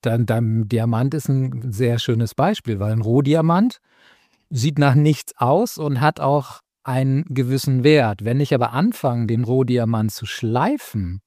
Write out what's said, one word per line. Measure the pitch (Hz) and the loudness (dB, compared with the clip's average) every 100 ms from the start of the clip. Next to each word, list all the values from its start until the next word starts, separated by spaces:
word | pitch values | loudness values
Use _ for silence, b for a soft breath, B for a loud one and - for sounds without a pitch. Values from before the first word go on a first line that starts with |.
dann, | 117 120 | -2 0
dann | 110 117 113 113 107 | 0 0 0 0 0
Diamant | 113 117 113 135 | 0 0 0 0
ist | 151 - | -2 -2
ein | 135 131 127 123 | -2 -2 -6 -6
sehr | 101 120 117 | -2 0 0
schönes | - 117 113 | 0 -2 -2
Beispiel, | - 170 220 117 101 | 0 0 0 -4 -4
weil | 104 | -2
ein | 113 | -2
Rohdiamant | 110 127 139 165 160 175 247 - b b b b b b b | 2 2 2 2 4 2 2 -2 b b b b b b b
sieht | 123 147 147 | -2 0 2
nach | 139 | 4
nichts | 135 151 143 - - | 4 4 2 -4 -2
aus | 123 170 240 - | 2 2 0 -4
und | 151 127 | -4 0
hat | 151 156 | 0 0
auch | 139 143 - - _ _ 131 | 0 0 -2 -14 _ _ -6
einen | 131 131 139 165 | -2 0 0 -2
gewissen | 131 123 135 143 127 | -2 0 -2 0 2
Wert. | 143 151 113 98 | 4 4 2 -2
Wenn | 107 135 | -2 -2
ich | 143 | 0
aber | 131 117 | 0 0
anfange, | 127 220 - 127 120 110 | 0 -2 0 -2 0 0
den | 113 | 0
Rohdiamant | 117 131 123 123 113 113 107 | 0 0 2 0 0 0 -2
zu | - | -4
schleifen, | 110 - 110 120 190 294 - 104 90 95 | -10 -6 -2 0 0 -2 -6 -6 -6 -8